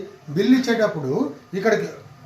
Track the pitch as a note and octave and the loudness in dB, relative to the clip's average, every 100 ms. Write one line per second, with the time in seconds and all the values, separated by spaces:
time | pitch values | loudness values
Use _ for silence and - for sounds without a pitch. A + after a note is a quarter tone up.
0 | - - D3+ D3+ A3+ C4 A#3 A3+ G#3+ D#3+ | -2 -16 -8 0 4 4 4 2 0 0
1 | C3 F3 D4 - - F#3+ A3 F#3+ - - | -4 -2 -4 -6 -10 -2 0 0 -2 -12
2 | - - | -20 -20